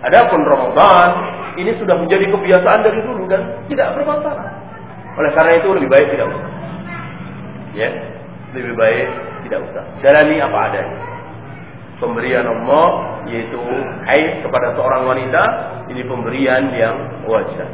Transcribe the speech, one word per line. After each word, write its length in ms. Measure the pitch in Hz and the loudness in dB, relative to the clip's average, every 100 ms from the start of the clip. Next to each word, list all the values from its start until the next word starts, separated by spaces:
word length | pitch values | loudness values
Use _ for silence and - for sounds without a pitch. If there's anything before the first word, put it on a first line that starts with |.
Adapun 400 | 123 185 240 170 147 | 6 6 6 4 4
Ramadan, 640 | 135 123 147 196 180 175 175 - - - - | 2 2 4 6 8 6 2 -4 -8 -10 -4
ini 160 | 190 226 | -4 -2
sudah 180 | 196 165 | 0 0
menjadi 260 | 170 190 196 | 2 2 2
kebiasaan 480 | - 180 185 180 220 | 0 4 4 6 4
dari 200 | 220 214 | 4 0
dulu 240 | - 220 185 | -4 -6 -2
dan 160 | 190 - - - | -2 -2 -10 -8
tidak 260 | 277 - - | -2 -2 0
bermasalah. 480 | 294 294 302 285 - - - - - - - - | -2 -2 -4 -6 -10 -14 -16 -18 -18 -18 -14 -2
Oleh 100 | 151 151 | 0 4
karena 160 | 160 170 | 6 6
itu 80 | 190 190 | 4 2
lebih 120 | 135 | 6
baik 140 | 135 147 - | 6 6 0
tidak 100 | - | -2
usah. 180 | - - - - - - - - - - - - - - 104 | -4 -10 -10 -12 -12 -12 -12 -12 -14 -14 -14 -14 -14 -12 -4
Ya. 140 | 113 - - - - - - | -4 -4 -12 -14 -16 -16 -12
Lebih 220 | 131 120 117 | -10 -8 2
baik 320 | 110 117 135 - - - - | 2 4 -2 -6 -10 -12 -6
tidak 100 | - - | -6 -6
usah. 160 | - - - | -10 -12 0
Jalani 320 | 135 147 151 156 | 6 8 6 4
apa 180 | 143 113 107 | 0 0 -2
adanya. 300 | 98 85 - - - - - - - - - - - | -2 -6 -8 -12 -12 -14 -16 -16 -16 -16 -18 -18 -8
Pemberian 440 | 120 117 123 127 | -6 -4 0 0
Allah 440 | 120 113 117 143 170 - - - 110 | 0 -2 2 4 4 2 -4 -8 -8
yaitu 300 | 117 117 120 120 131 139 113 - | -6 -6 -8 -4 -4 -4 -8 2
haid 320 | 143 160 - | 2 2 -2
kepada 320 | - 127 123 | -2 0 0
seorang 320 | 123 127 131 127 | 0 0 0 0
wanita, 380 | 131 131 160 160 - - - - | 0 0 2 2 0 -6 -10 -10
ini 160 | 123 | -10
pemberian 680 | 123 123 113 120 131 127 139 | -8 -6 -6 0 2 2 0
yang 220 | 113 113 - - - 110 | 0 0 -2 -8 -10 -2
wajar. 380 | 110 - - - | 0 0 -6 -10